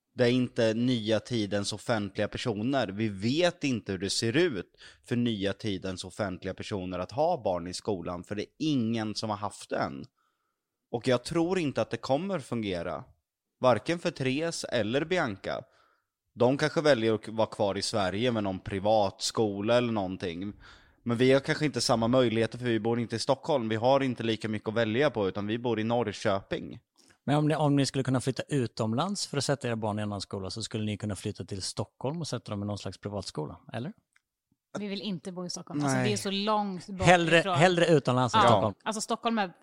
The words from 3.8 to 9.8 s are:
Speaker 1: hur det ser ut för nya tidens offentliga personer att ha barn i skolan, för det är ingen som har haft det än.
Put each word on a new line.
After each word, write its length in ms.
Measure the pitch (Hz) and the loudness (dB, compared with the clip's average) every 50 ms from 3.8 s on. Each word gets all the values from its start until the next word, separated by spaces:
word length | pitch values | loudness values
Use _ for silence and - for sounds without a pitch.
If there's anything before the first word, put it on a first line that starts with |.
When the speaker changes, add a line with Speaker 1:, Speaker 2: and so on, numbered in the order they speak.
| - - | -2 -4
Speaker 1:
hur 80 | 98 87 | -4 -4
det 100 | 98 95 | -2 -2
ser 280 | - - 113 113 113 | -2 0 0 0 2
ut 400 | 156 180 175 117 90 - - _ _ - - - _ _ | 2 2 2 0 -4 -8 -10 _ _ -20 -20 -20 _ _
för 120 | - 123 | -2 0
nya 380 | 120 120 120 113 98 95 98 98 | 0 0 0 0 0 -2 -2 -4
tidens 520 | - - 107 98 87 85 95 92 90 - | -4 -4 -4 -4 -4 -4 -6 -8 -6 -10
offentliga 480 | 92 - - 107 95 92 82 - 92 92 | -12 -6 -4 -4 -4 -4 -6 -8 -8 -8
personer 460 | - 95 - 110 95 90 90 92 87 | -8 -8 -6 -6 -4 -4 -4 -6 -6
att 120 | 92 - | -6 -6
ha 300 | 101 131 151 175 180 139 101 | -2 0 0 0 0 0 0
barn 240 | 104 90 87 85 | -2 -2 0 -4
i 60 | 90 92 | -6 -10
skolan, 500 | - - - 104 87 85 87 87 87 87 | -6 -4 -4 -4 -4 -4 -6 -8 -8 -8
för 120 | - 104 | -8 -6
det 60 | 101 | -6
är 80 | - - _ _ | -6 -8 _ _
ingen 560 | 147 156 147 131 113 110 117 113 110 107 101 | -2 0 2 2 0 0 0 -2 -2 -4 -4
som 140 | - - 107 | -4 -4 -4
har 80 | 104 | -4
haft 320 | 101 104 98 - - - - | -4 -4 -8 -8 -10 -8 -6
det 80 | - | -4
än. 280 | - | -4